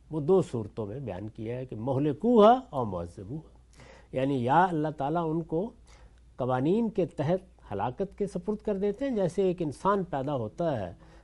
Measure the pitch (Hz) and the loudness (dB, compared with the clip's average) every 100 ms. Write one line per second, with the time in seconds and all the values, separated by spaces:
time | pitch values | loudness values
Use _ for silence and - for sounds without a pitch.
0 | - 156 143 185 - 117 107 - 101 127 | -10 -6 2 4 4 -4 -6 -8 -8 -8
1 | 120 90 107 117 110 123 131 107 123 131 | -8 -8 -10 -10 -8 -8 -10 -8 -2 0
2 | 151 143 233 240 208 254 254 139 110 90 | 0 0 4 8 10 8 2 -4 -2 -4
3 | 87 - 95 156 - - - - - - | -8 -12 -12 -12 -12 -20 -20 -20 -20 -20
4 | - 127 135 135 120 156 185 160 151 147 | -8 -4 -2 0 4 4 4 2 -2 -4
5 | 139 170 160 165 160 160 233 - - - | -2 -2 -2 -4 -2 -4 -4 -10 -20 -20
6 | - - - - 127 127 143 220 226 - | -20 -20 -20 -6 -2 0 2 2 0 -2
7 | 156 - 147 185 - - - 101 117 127 | -4 -2 0 0 -4 -20 -10 -4 -4 -4
8 | 196 - 196 180 214 214 - 196 208 202 | -8 -4 -6 -4 -6 -6 -4 -2 -2 -2
9 | 277 220 180 - 190 175 156 123 190 202 | -4 0 -2 0 0 0 -4 -2 0 0
10 | 175 139 135 139 107 - 170 120 87 - | -2 -4 -4 -4 -4 -4 -2 -2 -6 -10
11 | - - | -20 -20